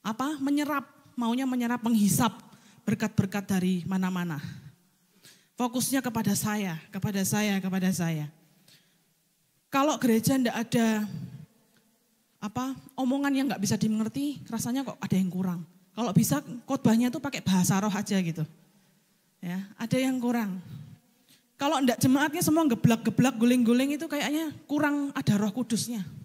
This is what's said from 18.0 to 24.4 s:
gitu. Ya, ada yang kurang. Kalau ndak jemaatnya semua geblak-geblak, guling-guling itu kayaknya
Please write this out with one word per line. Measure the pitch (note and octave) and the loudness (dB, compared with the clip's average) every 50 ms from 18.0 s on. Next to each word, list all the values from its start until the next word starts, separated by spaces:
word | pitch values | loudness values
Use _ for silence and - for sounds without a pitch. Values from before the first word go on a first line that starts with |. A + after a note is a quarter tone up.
| G3+ - G#3 F#3+ F3+ | -4 0 0 0 0
gitu. | E3 D#3+ D#3+ D3+ - - _ _ _ _ _ _ _ _ _ _ _ _ _ _ _ _ _ - | 0 -2 -4 -6 -8 -8 _ _ _ _ _ _ _ _ _ _ _ _ _ _ _ _ _ -10
Ya, | F3 F3+ F#3+ G3 G3+ - | -8 -8 -8 -10 -12 -12
ada | - A#3 A3+ - B3+ | -10 -4 0 0 2
yang | C4 C4 C4 B3+ A#3 | 2 0 0 0 0
kurang. | A#3+ A#3+ A#3 A3 G3 F3+ F#3 E3+ - - - - - - _ _ _ _ _ _ _ - _ _ _ _ - | 0 0 0 -2 -4 -6 -8 -10 -14 -16 -16 -16 -18 -20 _ _ _ _ _ _ _ -20 _ _ _ _ -4
Kalau | C#4 C#4+ D#4+ C4 C#4 | -2 0 0 2 2
ndak | A#3+ A#3 - | 2 2 4
jemaatnya | - C4 C4 C#4+ D4 D#4 D4 F4 | 2 4 4 4 2 0 0 0
semua | F4 E4 D4+ E4 E4 | 2 2 4 4 4
geblak-geblak, | C#4+ A#3 - - B3 A3+ A3+ - A3+ - - B3 C4 C4 | 2 2 4 4 4 4 4 0 0 2 4 2 2 2
guling-guling | A3 A3+ A#3+ B3 B3+ A#3+ G#3+ A#3+ B3 C4+ C#4 D4 - | 2 4 4 4 4 4 4 4 4 2 0 -2 -4
itu | E4 | -4
kayaknya | D#4+ D4+ C#4+ C4+ A#3 D4 D#4 | -6 -4 -4 -2 -2 -2 -2